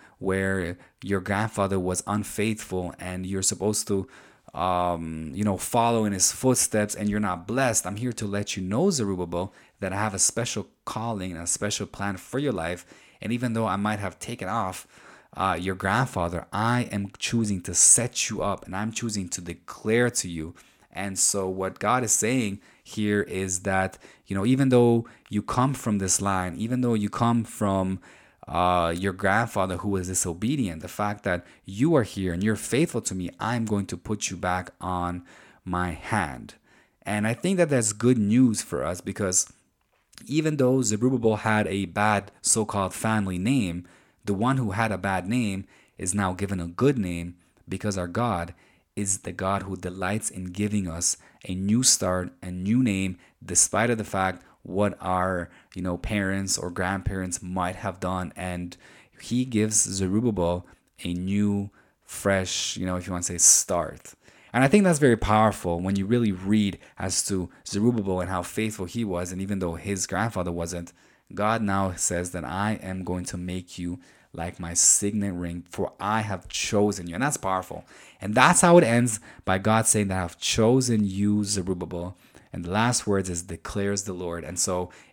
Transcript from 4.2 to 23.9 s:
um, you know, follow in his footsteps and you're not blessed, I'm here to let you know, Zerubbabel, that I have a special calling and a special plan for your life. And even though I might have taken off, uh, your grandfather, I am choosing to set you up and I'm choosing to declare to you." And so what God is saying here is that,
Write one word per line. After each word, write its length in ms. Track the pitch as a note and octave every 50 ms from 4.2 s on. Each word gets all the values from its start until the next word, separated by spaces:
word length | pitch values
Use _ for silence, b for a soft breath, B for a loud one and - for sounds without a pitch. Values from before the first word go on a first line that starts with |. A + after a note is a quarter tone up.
| B B B B B B -
um, 800 | - F2+ F#2 F2+ F2+ F2 F2+ F2 E2+ E2 D#2+ D#2+ D#2+ D#2+ D2+ C3
you 80 | F#2+ G#2+
know, 140 | G#2 F#2+ F2
follow 480 | - - - A#2+ A#2 A#2+ A#2 A2+ G#2+
in 80 | G#2 G2
his 180 | F#2+ - -
footsteps 640 | - - - C3 B2+ - - - - G#2+ G#2 G2+ -
and 140 | - G#2 G#2
you're 100 | G#2 G#2
not 280 | G#2 F#2+ F2+ E2+ F2 G#2+
blessed, 380 | A#2 C3 C3+ B2 A2 - -
I'm 120 | F#2 G#2 G#2+
here 160 | B2 B2 A#2
to 120 | - A2
let 300 | G2+ G2+ G2+ G2+ - -
you 80 | G2 F#2
know, 260 | F#2 G#2 B2+ F3+ G3+
Zerubbabel, 640 | F3 C#3 G#2+ G2+ F#2+ F2+ F2+ E2+ F2 E2+ F#2+ G2+ b b b b b b
that 100 | G2+ F#2
I 60 | F#2 G2+
have 160 | G#2+ G#2+ G2
a 60 | F#2+
special 480 | - - - - A#2 - - G#2+ F#2 - _ _ -
calling 460 | - - A2 A2+ A#2 A2 G2 F#2 F#2
and 100 | E2+ D#2+
a 60 | E2+ -
special 380 | - - G#2 G#2 - - G2+
plan 320 | - - - G2 G2+ F#2+ F2
for 220 | - - - C3+
your 140 | D3 C#3 G#2+
life. 320 | F2 D#2+ E2+ F2+ E2+ - B B B B B B B
And 120 | B G2 A#2+
even 200 | A#2 B2+ A#2+ A2+
though 140 | A2+ A2+ G2+
I 80 | F#2
might 240 | G2+ G2+ G#2+ G#2+ G2
have 200 | G2 F2+ - -
taken 280 | - A#2 A#2+ - F#2+ F#2
off, 400 | G#2+ A#2 G2+ F#2 F#2 - - _ B B B B B B B B B
uh, 220 | - F#2+ F#2+ F2 E2+
your 160 | F2+ F#2+ F#2
grandfather, 720 | F#2 G2 F#2+ G2+ A#2+ C3 - - F#2+ E2+ E2+ F2 E2 - -
I 320 | - G2+ A2 A#2 B2 B2 A#2+ -
am 200 | A2 G2+ G2 F#2+ - -
choosing 440 | - - B2 A#2 A2+ G#2 G2 F2+
to 120 | - G2 F2
set 560 | - - - - - A#2 B2 - - - -
you 120 | A2 -
up 240 | E2+ G2+ F#2+ - -
and 100 | - F#2
I'm 160 | F#2+ G#2+ A2+
choosing 380 | A2 - A#2 A2+ G#2 G#2 F#2 F2
to 120 | - F#2+
declare 680 | F2 F2 E2+ - _ - - - - G#2+ A2+ A#2+ B2 A#2+
to 180 | A#2+ - - F2+
you." 280 | E2+ D#2+ D#2 E2 F2 b b b b b b b b
And 220 | F2+ G2 G2 F#2+ F2+
so 320 | - - - G2+ F#2+ F#2+
what 300 | F#2 F#2 F#2 F#2+ F#2+ -
God 240 | - G#2+ A#2+ B2+ A#2+
is 80 | G#2+
saying 480 | - - G#2+ A2 B2+ C3 A2+ G2+ G2 - b b b b b
here 400 | b - A2 G#2 G#2 G#2 G2+ -
is 380 | - F2+ F#2+ F#2+ F#2+ F#2+ F#2
that, 360 | F#2+ G2 F#2+ F#2+ F#2+ F#2